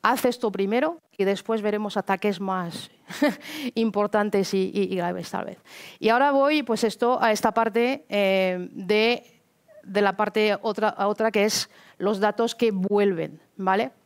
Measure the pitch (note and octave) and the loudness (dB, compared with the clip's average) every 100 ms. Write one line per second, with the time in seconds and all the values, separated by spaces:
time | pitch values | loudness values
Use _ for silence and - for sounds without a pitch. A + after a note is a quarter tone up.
0 | G#3 B3 B3+ A#3+ A3 F#3+ G3 A3+ D#4 E4+ | 2 2 0 0 -4 -2 0 0 0 -4
1 | _ - G3 G3 - A3+ G#3 G#3 G#3+ G3+ | _ -2 0 0 -2 -2 -2 -4 -4 -6
2 | F#3+ F#3+ G#3+ F#3 G3 F#3 E3+ D#3+ - _ | 0 0 0 -2 -4 -4 -6 -10 -16 _
3 | - - D4 F#3+ - D#4 C4+ A3+ A3+ G3+ | -18 -2 0 -2 -10 -10 -6 -2 -2 0
4 | G#3 G#3+ G#3 G3+ F#3+ G3 F#3 G3+ F#3+ F#3+ | 0 2 2 0 0 0 -2 -2 -2 -2
5 | F3 F3+ E3+ - - - _ - - - | -4 -6 -8 -8 -8 -12 _ -20 -20 -2
6 | - A#3 C#4+ C#4 C#4 D4+ B3+ A3 A3+ - | 2 4 4 4 4 2 0 0 0 0
7 | A#3+ B3+ A3+ G#3+ A3+ A3 A3+ G#3+ A#3+ C#4 | 0 2 2 2 2 2 0 2 0 -2
8 | - G3+ G3 F#3+ F#3 F3+ F3+ - F#3 G#3+ | -4 0 2 2 2 -2 -6 -10 0 2
9 | A3 A#3+ - _ _ _ _ - - G3 | 2 0 -6 _ _ _ _ -20 -4 0
10 | G3+ F#3+ G#3 A3 G#3+ G3+ A3+ G#3 G#3+ - | 2 2 0 2 0 0 -2 0 -2 0
11 | G3+ G#3 A3 G#3+ G#3 - - - - _ | -2 0 0 2 2 0 -6 -12 -20 _
12 | F#3+ G#3 G#3 G#3 A3+ - A#3 G3 F#3+ G3+ | -2 0 0 0 -2 0 0 0 0 2
13 | G3+ F3 D#3 D#3 _ - F#3+ F#3+ B3+ _ | 2 0 -6 -10 _ -6 0 0 -2 _